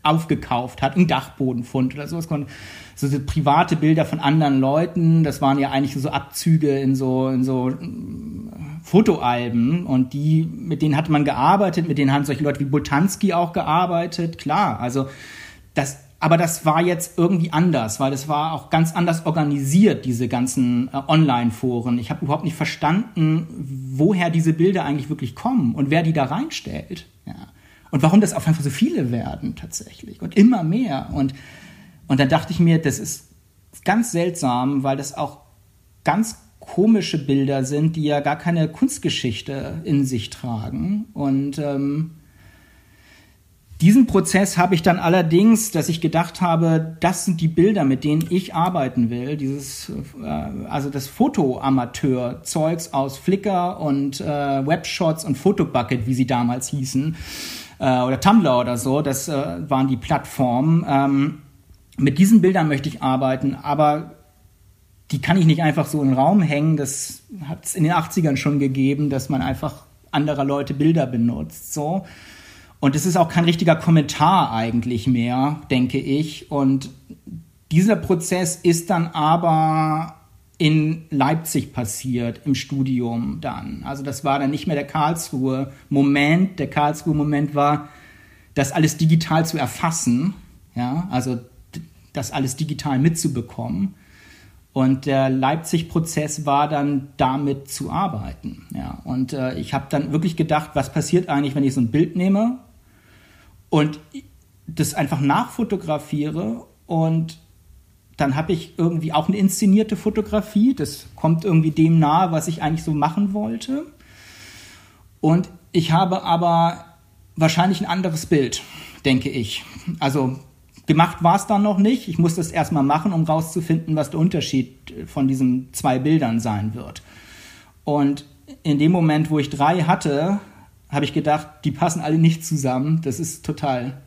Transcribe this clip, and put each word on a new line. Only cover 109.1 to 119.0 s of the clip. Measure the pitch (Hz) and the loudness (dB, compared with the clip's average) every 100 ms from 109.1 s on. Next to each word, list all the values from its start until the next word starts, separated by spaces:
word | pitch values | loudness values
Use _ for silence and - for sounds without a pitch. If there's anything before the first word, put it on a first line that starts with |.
auch | 151 160 | 0 0
eine | 202 | -2
inszenierte | 196 - 202 202 214 208 | -2 0 4 4 2 -2
Fotografie. | 214 214 214 208 208 - 240 | -2 -2 -2 -2 -2 2 2
Das | 269 143 - - | 2 -6 -8 -18
kommt | - 160 165 | -2 0 2
irgendwie | 202 165 156 | 2 2 2
dem | 156 160 165 | 2 4 6
nahe, | 147 160 185 | 4 4 2
was | 160 156 | 0 -4
ich | 165 | -4
eigentlich | 151 160 | -4 -4
so | 165 | -2
machen | 147 151 165 202 | 0 0 0 -2
wollte. | 208 214 233 - 277 330 _ - - - - - - - - - _ _ _ | -2 -6 -6 -6 -8 -8 _ -20 -20 -20 -20 -20 -20 -20 -20 -20 _ _ _
Und | 160 170 180 - _ | 2 2 0 -12 _
ich | 175 165 | -2 2
habe | 165 185 185 | 2 2 -2
aber | - 170 170 170 165 170 - _ _ _ _ - | 0 0 2 4 2 -2 -16 _ _ _ _ 0
wahrscheinlich | 160 165 185 190 | 2 4 2 2
ein | 202 | -2
anderes | 175 185 160 - | -2 -2 -4 0
Bild, | 156 123 - - - - - | 2 2 -4 -12 -18 -20 -4